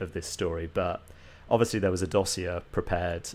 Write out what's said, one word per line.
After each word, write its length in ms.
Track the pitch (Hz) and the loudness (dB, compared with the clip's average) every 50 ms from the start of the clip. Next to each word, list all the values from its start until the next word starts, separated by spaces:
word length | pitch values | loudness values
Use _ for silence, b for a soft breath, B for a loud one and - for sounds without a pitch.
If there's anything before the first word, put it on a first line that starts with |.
of 140 | 98 85 - | -8 -6 -6
this 120 | 90 82 | -6 -6
story, 420 | - - - 98 85 82 82 82 82 - | -6 -4 -2 -2 0 0 -2 -4 -2 -2
but 280 | 101 92 87 85 - - b b b b b b b b - | 0 0 0 -2 -4 -8 b b b b b b b b 2
obviously 280 | 117 113 117 - - 110 | 4 4 4 4 4 2
there 140 | 98 95 90 | 2 2 2
was 100 | 90 92 | 2 0
a 40 | 85 | 2
dossier 520 | - 104 95 - - - 90 87 87 87 - - - | 2 2 2 2 0 -2 -2 -4 -4 -4 -6 -4 -2
prepared 580 | - 85 - - 87 90 87 85 85 - - | -2 0 0 0 0 0 0 -2 -4 -6 -10